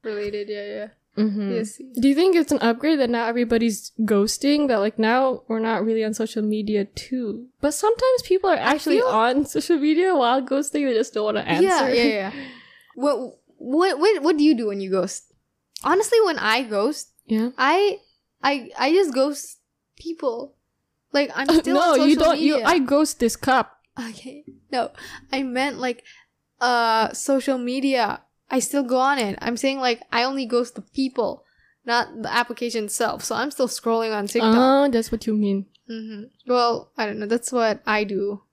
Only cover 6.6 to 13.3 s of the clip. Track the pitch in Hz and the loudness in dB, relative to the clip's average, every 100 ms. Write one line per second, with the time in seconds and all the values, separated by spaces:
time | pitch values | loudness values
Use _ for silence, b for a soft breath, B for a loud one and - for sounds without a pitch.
6.6 | 208 208 196 - - 254 226 220 254 _ | -2 -2 -2 -8 -8 -6 -6 -8 -12 _
7.6 | 285 302 427 466 523 508 - 370 392 320 | -4 0 0 2 2 2 2 0 2 2
8.6 | - 294 311 381 508 440 247 254 285 311 | 2 0 2 2 2 2 2 0 -2 -4
9.6 | - 330 294 311 381 339 240 262 254 269 | 0 0 2 2 2 2 2 2 0 -4
10.6 | 302 302 277 226 269 214 214 214 220 285 | -2 -2 0 0 0 -2 -2 -2 -2 2
11.6 | 381 339 269 240 233 214 196 277 262 247 | 4 4 2 2 2 0 -6 -8 -14 -18
12.6 | B B B 233 285 247 254 | B B B -4 -2 -2 -6